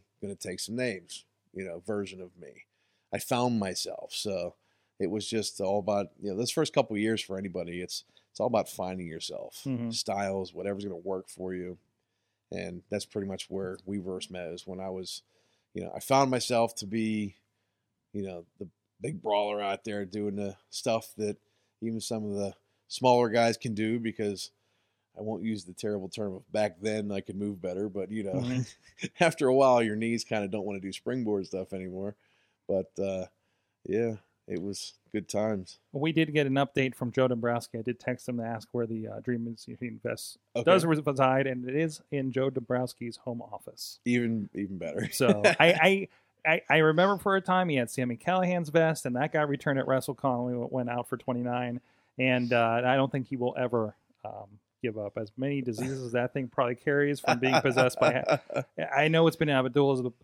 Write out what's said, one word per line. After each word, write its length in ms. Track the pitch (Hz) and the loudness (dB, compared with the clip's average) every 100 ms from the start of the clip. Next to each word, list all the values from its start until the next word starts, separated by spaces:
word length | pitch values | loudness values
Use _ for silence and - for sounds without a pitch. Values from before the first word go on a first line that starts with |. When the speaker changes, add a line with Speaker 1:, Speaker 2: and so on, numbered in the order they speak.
| _ _ | _ _
Speaker 1:
gonna 120 | 101 95 | -12 -10
take 220 | 98 90 | -10 -8
some 160 | - 117 | -8 -4
names, 500 | 127 95 85 - - _ _ | -4 -4 -12 -18 -20 _ _
you 100 | 95 | -12
know, 180 | 95 85 | -10 -10
version 420 | 90 104 95 95 | -6 -4 -6 -10
of 120 | 90 90 | -18 -18
me. 260 | 73 - _ _ _ _ _ | -20 -20 _ _ _ _ _
I 60 | 101 | -8
found 420 | - 123 123 117 | -2 0 2 0
myself. 540 | 98 87 - - - | -2 -4 -6 -10 -10
So 400 | - 104 92 87 - _ _ _ - | -8 -4 -4 -6 -10 _ _ _ -6
it 120 | 95 | -4
was 180 | 107 98 | -4 -4
just 320 | 113 101 - | -4 -4 -4
all 200 | 95 104 | -2 0
about, 320 | 98 101 98 - | 0 -2 -2 -8
you 80 | 98 | -6
know, 60 | 95 | -4
those 120 | 120 | -2
first 220 | 165 147 | -2 0
couple 240 | 147 120 104 | 0 0 0
of 60 | |
years 180 | 110 107 | 0 -2
for 160 | - 95 | -4 -8
anybody, 460 | 98 90 85 87 | -6 -8 -8 -8
it's, 220 | 90 - - _ _ | -8 -10 -14 _ _
it's 100 | - | -4
all 60 | 117 | 0
about 240 | 110 - | 2 0
finding 360 | - 92 92 82 | -4 -6 -6 -8
yourself, 540 | 80 - - - - 139 | -10 -10 -10 -12 -10 -6
Speaker 2:
Mm-hmm. 240 | 123 117 | -4 -4
Speaker 1:
styles, 640 | 113 - 101 98 98 92 | -4 -4 -2 -2 -2 -4
whatever's 300 | 85 98 98 | -6 -6 -4
gonna 120 | 101 85 | -6 -8
work 320 | 92 95 - | -6 -6 -6
for 240 | - 92 | -10 -8
you. 240 | 90 90 87 _ _ _ _ _ _ _ | -6 -8 -12 _ _ _ _ _ _ _
And 300 | 95 90 90 - | -10 -8 -12 -6
that's 180 | 104 - | -6 -4
pretty 200 | 107 98 | -6 -6
much 240 | 95 - | -8 -8
where 280 | - 92 95 | -6 -6 -8
we 140 | 95 101 | -8 -6
first 300 | 92 92 - | -6 -8 -8
met, 180 | 90 85 | -10 -10
is 140 | 87 95 | -10 -12
when 120 | 92 | -10
I 100 | 95 | -8
was, 340 | 92 90 - - _ _ _ _ | -8 -10 -14 -16 _ _ _ _
you 100 | 92 | -12
know, 80 | 92 | -10
I 40 | - | -10
found 320 | - 135 135 | 2 4 6
myself 440 | 123 - 120 117 - | 2 2 2 2 -2
to 100 | 101 | -6
be, 480 | 113 110 107 101 - _ _ _ _ _ _ _ | -2 0 -2 -4 -10 _ _ _ _ _ _ _
you 100 | 104 | -8
know, 220 | 98 87 85 _ | -8 -10 -14 _
the 80 | 92 _ _ _ | -16 _ _ _
big 200 | - 90 | -8 -6
brawler 400 | 107 104 104 104 | 0 0 0 -2
out 220 | 101 98 | -2 -4
there 200 | 113 104 | -4 -6
doing 320 | 95 104 104 101 | -4 -4 -4 -4
the 200 | 101 - _ | -6 -8 _
stuff 420 | - 127 113 - - | -4 0 0 -2 -6
that 200 | 104 - _ _ _ _ | -4 -6 _ _ _ _
even 200 | 113 113 | -6 -6
some 240 | - 113 | -4 -6
of 120 | 104 101 | -4 -4
the 180 | 98 - _ _ _ | -4 -8 _ _ _
smaller 420 | - 127 123 117 | 2 6 6 6
guys 280 | 117 117 110 | 4 4 2
can 180 | 123 | -4
do, 240 | 104 110 120 | -2 0 0
because 520 | 113 104 104 95 - _ _ _ _ _ _ - | -2 -2 -4 -4 -10 _ _ _ _ _ _ -10
I 40 | |
won't 200 | 107 101 | -8 -4
use 220 | 110 107 | -4 -4
the 80 | 87 | -8
terrible 360 | 90 107 104 92 | -8 -4 -4 -6
term 260 | - 101 | -6 -6
of 180 | 95 - | -6 -4
back 240 | 107 104 - | 0 0 -2
then 300 | 107 107 104 | -2 -2 -2
I 100 | 98 | -6
could 140 | 98 95 | -6 -6
move 240 | 104 95 | -6 -4
better, 280 | 90 92 104 | -6 -4 -4
but, 220 | 98 92 | -4 -6
you 100 | 107 | -6
know, 120 | 98 | -4
Speaker 2:
Mm-hmm. 720 | 92 123 127 120 - _ - - - | -2 -2 -2 -4 -10 _ -10 -10 2
Speaker 1:
<laughs> 20 | |
after 280 | 170 - 135 | 2 4 4
a 60 | |
while, 280 | 131 131 123 | 6 6 6
your 140 | 113 107 | 4 0
knees 260 | 113 117 | 0 -2
kinda 240 | - 110 101 | -2 -2 0
don't 200 | 104 101 | -2 -4
wanna 140 | 98 | -6
do 120 | 98 | -8
springboard 540 | 95 120 127 110 101 87 | -8 -4 -2 0 0 -2
stuff 260 | 95 92 | -6 -6
anymore. 420 | 95 92 92 98 - _ _ _ _ - | -8 -8 -6 -8 -10 _ _ _ _ -2
But, 240 | 95 92 - | -2 -2 -4
uh, 240 | 98 95 92 _ _ _ _ _ | -4 -4 -8 _ _ _ _ _
yeah, 320 | - 104 117 107 _ _ - | -2 0 0 -4 _ _ -8
it 160 | 92 | -6
was 300 | 98 95 - - _ | -6 -8 -12 -16 _
good 160 | 107 90 | -8 -2
times. 500 | 104 107 101 92 - _ | -2 0 -2 -6 -18 _
Speaker 2:
We 200 | 139 160 | -4 0
did 200 | 160 156 | 2 2
get 120 | 151 139 | 2 2
an 80 | |
update 400 | 139 143 - 131 | 2 2 2 0
from 180 | - 120 | -2 -2
Joe 160 | 131 127 | 2 4
Dombrowski. 500 | 120 120 120 - 113 | 2 0 0 -4 -6
I 40 | |
did 160 | 117 - | -6 -4
text 280 | 131 120 - | -4 -4 -6
him 100 | 120 | -6
to 40 | |
ask 260 | 113 113 - | -4 -8 -6
where 140 | 120 113 | -4 -2
the, 200 | 113 110 | -4 -8
uh, 120 | 107 | -8
Dream 240 | 117 120 117 113 - | -4 -2 -4 -10 -14
Machine 320 | 113 120 110 | -10 -10 -6
vest 360 | 120 117 - - _ 123 | -6 -6 -10 -16 _ 0
Speaker 1:
Okay. 80 | 160 | 6
Speaker 2:
does 140 | 185 | 6
reside, 640 | 165 156 147 139 131 131 135 | 6 2 2 4 4 6 2
and 200 | 127 123 | -2 -2
it 60 | 143 | 0
is 260 | 165 147 _ | 0 -4 _
in 200 | 143 135 | -4 -2
Joe 180 | 127 135 | 0 0
Dombrowski's 640 | 131 117 123 123 - 120 - | -2 0 0 -2 -6 -10 -8
home 220 | 127 117 | -8 -8
office. 600 | - - - - - - | -10 -14 -14 -14 -14 -6
Speaker 1:
Even, 440 | 120 120 117 113 98 | 2 2 4 0 -2
even 220 | - 98 92 | -6 -6 -6
better. 300 | 82 82 - | -6 -4 -4
<laughs> 40 | |
Speaker 2:
So 300 | - 131 - | 4 4 6
I, 640 | 185 160 165 175 175 196 185 _ _ _ | 4 8 6 8 4 4 -2 _ _ _
I, 80 | 156 | 0
I, 100 | 165 - | 0 4
I 80 | 151 | 6
remember 380 | 156 156 190 196 | 6 6 4 4
for 140 | 202 190 | 2 2
a 40 | |
time 280 | 185 185 180 | 2 2 4
he 80 | 135 | 2
had 140 | 117 | 0
Sami 260 | - 123 113 | -2 -2 -2
Callihan's 520 | - 185 180 180 151 | 0 2 2 0 2
vest, 360 | 165 160 156 131 | 4 4 2 -2
and 100 | 123 | -2
that 160 | 156 | 0
got 160 | 156 147 | 2 2
returned 300 | 139 151 135 | 0 2 2
at 80 | 127 | 2
WrestleCon 580 | 131 - 127 139 123 123 | 2 0 -2 0 0 0
when 120 | 123 | -2
we 60 | 120 | -2
went 240 | 131 120 | -2 -2
out 180 | 120 - | -4 -4
for 80 | 123 | -4
twenty-nine. 640 | - 123 123 123 123 123 - _ _ - | -2 -2 -2 -2 -2 -6 -10 _ _ 0
And, 340 | 131 127 120 | 2 4 4
uh, 300 | 120 117 117 | 4 4 4
I 120 | 127 135 | 4 4
don't 140 | 135 | 4
think 160 | 139 123 | 0 -4
he 80 | 131 | -2
will 180 | 123 - | -2 0
ever, 380 | 127 117 107 - _ _ | 0 2 0 -6 _ _
um, 340 | 104 104 101 104 _ _ | -14 -12 -16 -20 _ _
give 160 | 120 107 | -6 -4
up. 180 | 101 117 | -6 -6
As 160 | 107 - | -10 -4
many 240 | 139 139 | -2 -2
diseases 400 | 123 110 131 135 | -2 -4 -4 -6
as 80 | 120 | -2
that 220 | 120 123 | -2 -2
thing 120 | 143 123 | -4 -2
probably 280 | - 123 | 0 0
carries 440 | 120 151 143 143 143 | 0 0 2 2 2
from 200 | 143 127 | 2 2
being 200 | 131 151 | 4 4
possessed 360 | 135 120 127 - | 4 4 4 4
by 400 | 156 131 - 139 - 135 - - | 4 4 2 0 0 -6 -4 -6
Speaker 1:
<laughs> 160 | - | 0
Speaker 2:
I 140 | 135 156 | 4 4
know 180 | 165 165 | 6 6
it's 80 | 160 | 4
been 120 | 151 | 2
in 80 | 135 | 2
Abdullah 460 | 127 143 139 131 | 4 4 4 4
the, 80 | 123 - | -2 -2